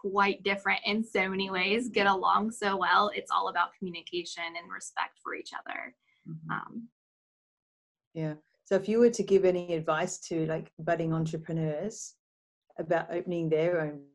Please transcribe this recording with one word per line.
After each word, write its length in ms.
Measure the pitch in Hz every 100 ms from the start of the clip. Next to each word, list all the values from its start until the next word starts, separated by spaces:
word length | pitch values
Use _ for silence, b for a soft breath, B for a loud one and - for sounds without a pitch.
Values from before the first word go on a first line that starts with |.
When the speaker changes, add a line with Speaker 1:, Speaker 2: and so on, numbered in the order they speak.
Speaker 1:
quite 420 | 202 196 202 190
different 360 | 196 196 196 190 -
in 180 | 214
so 260 | 226 208 190
many 200 | 190 190
ways 380 | 190 185 220 247
get 160 | 208 196
along 460 | 190 180 190 214
so 240 | 226 202 196
well? 340 | 175 185 208 202
It's 160 | -
all 160 | 180 190
about 220 | 180 175 -
communication 640 | 185 170 165 175 170 - 170 170
and 100 | 170
respect 460 | 95 - - - _
for 100 | -
each 180 | - - -
other. 380 | - - - - _ _ -
Speaker 2:
Mm-hmm. 220 | 160 160
Speaker 1:
Um, 360 | - - - 233 _ _ _ _ _ _ _ _ _ _ _ _
Speaker 2:
Yeah. 200 | 165 156 151 _ _ -
So 100 | 196
if 140 | 196
you 100 | 226
were 100 | 240
to 120 | 233
give 220 | 185 190 185
any 280 | 180 175
advice 440 | 165 160 156 180 - -
to, 180 | 165 160
like, 240 | 160 - -
budding 340 | 165 165 165
entrepreneurs 1000 | 160 160 160 160 165 156 151 202 233 - - _ _ _ _ _ -
about 320 | 160 165 -
opening 340 | 175 185 170 160
their 300 | 156 170 175
own 200 | 151 147 143